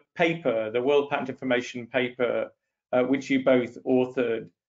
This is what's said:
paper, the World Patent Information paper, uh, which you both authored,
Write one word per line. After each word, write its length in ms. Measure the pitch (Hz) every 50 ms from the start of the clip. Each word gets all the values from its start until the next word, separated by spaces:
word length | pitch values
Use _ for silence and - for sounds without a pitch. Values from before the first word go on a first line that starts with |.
| _ _ _
paper, 560 | - 175 170 165 165 - 131 113 113 110 110
the 100 | 110 123
World 260 | 123 143 147 143 139 -
Patent 200 | 143 139 - 131
Information 580 | 123 - 135 127 123 123 120 - - 123 117
paper, 640 | - - 131 127 123 123 - 123 113 113 113 110 - _ _ _ _ _ _ _ -
uh, 100 | 123 127
which 280 | 123 127 135 135 - -
you 140 | 139 131 131
both 340 | 135 131 127 117 117 - - -
authored, 640 | 135 131 127 127 127 127 135 123 117 113 113 110 - _ _ _